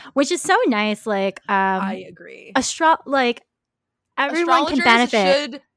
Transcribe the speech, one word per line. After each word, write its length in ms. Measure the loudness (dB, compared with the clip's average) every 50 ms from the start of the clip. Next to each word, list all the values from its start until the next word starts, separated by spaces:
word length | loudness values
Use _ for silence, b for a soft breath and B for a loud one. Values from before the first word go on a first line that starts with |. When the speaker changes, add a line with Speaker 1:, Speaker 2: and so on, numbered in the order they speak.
| B B B
Speaker 1:
Which 180 | -2 -2 -2
is 100 | -2 -4
so 160 | 0 2 2 2 2
nice. 380 | 2 0 0 0 -2 -4 -4 -4
Like, 360 | -4 -2 -2 -2 -2 -4 -6 _ -2
um, 320 | 0 0 0 0 0 -2 -4
Speaker 2:
I 220 | -6 -6 -8 -12
agree. 460 | -16 -20 -20 -20 -20 -20 -20 -10 -6 -4
Speaker 1:
astro-, 420 | -4 -2 -4 -4 0 2 2 2 0 -2
like, 380 | -2 -2 0 0 0 -2 -4 _ _ _ _ _ _ _ _ _ _ _ _ _ _ -6
everyone 480 | -4 -4 -2 -2 -2 0 2 2 2 2
can 120 | 0 -2 0
Speaker 2:
Astrologers 320 | 2 4 4 4 2 2
Speaker 1:
benefit. 400 | 0 2 2 2 2 2 0 -4
Speaker 2:
should 100 | -10 -14 _ _ _